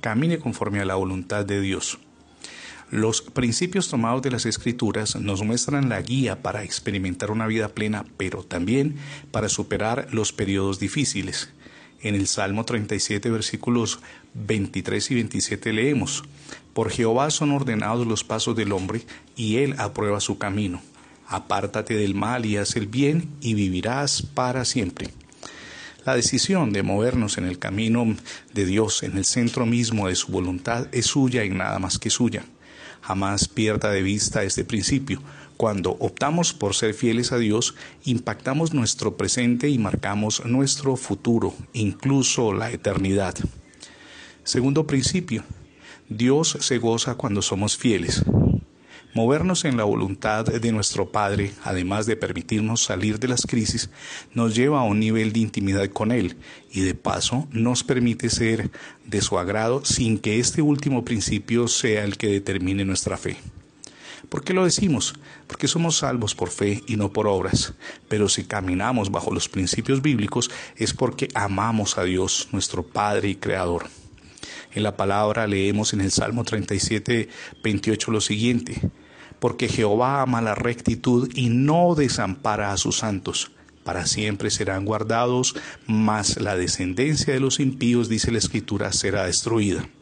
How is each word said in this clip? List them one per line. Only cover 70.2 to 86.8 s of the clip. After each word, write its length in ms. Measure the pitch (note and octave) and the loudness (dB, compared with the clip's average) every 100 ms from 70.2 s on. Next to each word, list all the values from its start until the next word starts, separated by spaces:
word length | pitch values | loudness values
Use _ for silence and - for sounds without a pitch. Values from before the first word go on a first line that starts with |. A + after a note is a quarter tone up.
| G2+ B2 - - - | 2 0 -2 -6 -14
es 180 | - A2 | -4 -4
porque 360 | - B2 - C3 | 0 0 0 -4
amamos 640 | A2 G2+ F#2+ A2 A2 G2+ - | -2 0 0 2 2 2 0
a 40 | |
Dios, 460 | F#2 F#2 F#2+ - - | 2 2 2 0 -2
nuestro 320 | G2 - F#2 | -4 -2 -4
Padre 460 | E2 - G#2 G#2 G2+ | -4 0 2 2 0
y 80 | F#2 | -2
Creador. 500 | G2+ F#2+ F2 F2 - - - - - - - - - | -2 -2 0 -2 -4 -16 -20 -20 -20 -18 -16 -16 -10
En 80 | - | -2
la 140 | G#2 G2+ | -2 0
palabra 500 | G2 G2+ G#2+ G#2+ G#2+ | 0 2 2 2 2
leemos 460 | G2 G2 G#2 G#2+ | 2 2 2 0
en 80 | G#2+ | 0
el 100 | F#2+ | 0
Salmo 320 | - G#2+ A#2 | 2 0 -2
treinta 320 | A#2 A2 G2+ | -2 -2 -2
y 60 | G2 | -2
siete, 480 | - G#2+ G2 A#2 G#2+ - - - | 0 0 0 0 0 -8 -16 -4
veintiocho 480 | A2+ G2+ A2 G#2 - | -2 0 2 0 0
lo 100 | G#2+ | 0
siguiente: 600 | - G#2+ A#2 A#2+ B2 - - - - - - - | 0 2 2 2 -2 -4 -4 -4 -20 -20 -20 -2
"Porque 300 | B2 A#2 A#2 | -2 0 0
Jehová 540 | - G#2+ G#2+ B2 C#3 | 2 4 4 4 2
ama 180 | C3 A#2 | 2 2
la 160 | A2 G2+ | 2 0
rectitud 760 | A#2+ A#2+ - A#2 - B2 B2 | 0 0 0 0 4 4 4
y 140 | - B2 | 0 2
no 460 | A#2+ C#3+ D#3+ F3 | 4 4 6 4
desampara 800 | E3 C3+ - G2+ F#2+ A2+ G#2 G#2 | 4 2 2 -2 -2 -2 0 0
a 40 | F#2+ | 0
sus 220 | A2 G#2 | 0 0
santos. 540 | A2 G2+ - E2+ - - - - | 0 -2 -2 -4 -6 -12 -20 -12
Para 220 | - F2 E2 | -6 -4 -2
siempre 440 | - G#2+ G#2 G#2+ | 0 0 -2 -2
serán 340 | - G2+ F#2+ | -2 -2 -2
guardados, 720 | G2+ G#2+ A2 A2+ B2 B2 B2+ - - - - | 0 -2 2 2 2 2 0 -2 -12 -16 0
mas 540 | A2 A2 G#2+ G2 - | 2 4 2 0 0
la 160 | G2+ F#2+ | 0 0
descendencia 800 | F2+ - | 0 -2